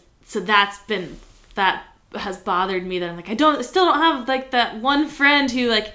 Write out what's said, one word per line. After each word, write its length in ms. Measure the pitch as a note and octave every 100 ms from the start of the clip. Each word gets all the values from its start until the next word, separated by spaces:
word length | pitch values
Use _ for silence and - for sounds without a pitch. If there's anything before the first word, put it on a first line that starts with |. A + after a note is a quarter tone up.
| _ _
so 140 | - G#3+
that's 400 | F3+ G#3 G3+ - -
been, 320 | G3 D#3 - - - _ -
that 260 | F#3+ - - _ _
has 220 | G#3+ G3+ F#3
bothered 500 | G#3 F3+ F#3+ F#3 F#3
me, 140 | F3+
that 100 | F3
I'm 60 | E3+
like, 120 | E3+
I 60 |
don't, 300 | A3+ D4+ C#4+
still 220 | A#3+ F#4+ F4
don't 120 | D4
have, 300 | E4 C#4 A#3
like, 240 | C4 C4
that 240 | B3 A3+ A3
one 320 | B3+ C#4+ D4
friend 420 | - C#4+ C#4+ C4+
who, 180 | B3+ A#3+
like, 220 | G#3+ G#3+